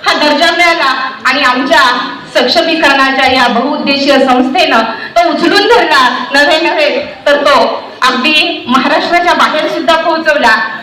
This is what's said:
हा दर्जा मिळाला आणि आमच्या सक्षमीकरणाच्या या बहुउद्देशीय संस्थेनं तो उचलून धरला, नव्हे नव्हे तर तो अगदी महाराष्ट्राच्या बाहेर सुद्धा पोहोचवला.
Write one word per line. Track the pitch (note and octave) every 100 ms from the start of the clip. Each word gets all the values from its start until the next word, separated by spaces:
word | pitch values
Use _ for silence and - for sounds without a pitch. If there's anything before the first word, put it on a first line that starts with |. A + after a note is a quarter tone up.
| F#4+
हा |
दर्जा | D#4+ D4 D4 E4
मिळाला | E4+ E4+ E4 C#4 C4 - -
आणि | - C4
आमच्या | C4 B3+ C#4+ G#3 B3 A#3+ - - -
सक्षमीकरणाच्या | D4+ B3 E4+ E4 D#4+ D4+ C4+ C4+ C4+ C4
या | C4 A#3+
बहुउद्देशीय | G#3 C#4+ D4+ D4 C#4 C#4 C4+
संस्थेनं | C4+ B3+ B3+ F#4 D#4 A#3+ A3+ - - -
तो | E4+
उचलून | D4 - G4 G#4
धरला, | A#4+ E4 D4+ G#3 B3 -
नव्हे | C#4+ C#4+ D#4
नव्हे | E4+ E4 D4 B3 - - -
तर | C#4+
तो | C#4+ B3+ - - - -
अगदी | B3+ B3 - D4+ E4+ D#4+ -
महाराष्ट्राच्या | C4+ D4 D#4+ - E4+ F4
बाहेर | D#4+ C4 D4+ D#4
सुद्धा | D#4 - E4
पोहोचवला. | - D#4+ D#4+ D4 - - F#3+ -